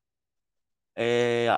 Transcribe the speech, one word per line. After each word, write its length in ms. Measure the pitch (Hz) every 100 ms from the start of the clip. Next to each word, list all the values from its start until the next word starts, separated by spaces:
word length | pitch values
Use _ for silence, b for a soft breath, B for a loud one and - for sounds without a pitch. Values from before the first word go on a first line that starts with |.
| _ _ _ _ _ _ _ _ _ -
Eh, 540 | 117 120 120 120 117